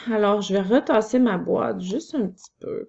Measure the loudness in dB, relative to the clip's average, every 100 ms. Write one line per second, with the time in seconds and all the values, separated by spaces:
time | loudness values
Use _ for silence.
0 | -4 0 2 2 0 -2 2 2 4 0
1 | 2 2 2 0 0 0 0 -4 -6 -6
2 | -6 -4 -4 -6 -20 _ -10 -10